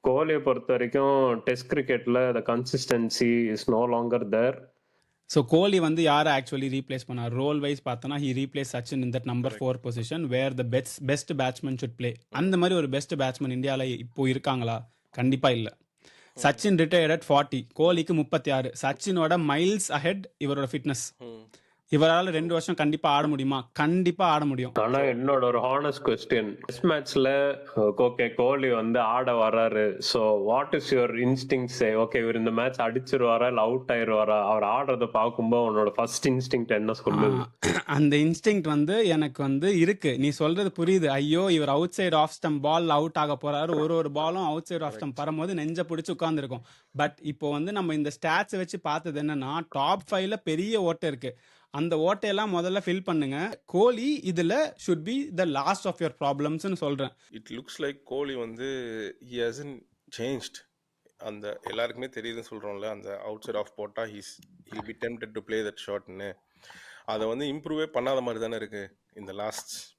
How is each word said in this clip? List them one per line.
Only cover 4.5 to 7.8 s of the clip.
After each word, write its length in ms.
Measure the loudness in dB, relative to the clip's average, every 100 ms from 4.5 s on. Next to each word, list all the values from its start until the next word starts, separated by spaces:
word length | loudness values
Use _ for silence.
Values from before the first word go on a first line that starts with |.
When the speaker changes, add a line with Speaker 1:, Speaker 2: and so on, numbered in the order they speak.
| -2 -16 _ _ _ _ _ _
Speaker 2:
So, 200 | 2 4
கோலி 340 | 4 6 4
வந்து 220 | 2 2
யாரை 420 | 4 4 4 2
actually 360 | 0 -4 -2 -4
ரீப்ளேஸ் 200 | -4 -8 -6
பண்ணார்? 220 | -6 -4
ரோல் 300 | -2 0 0
வைஸ் 280 | -2 -2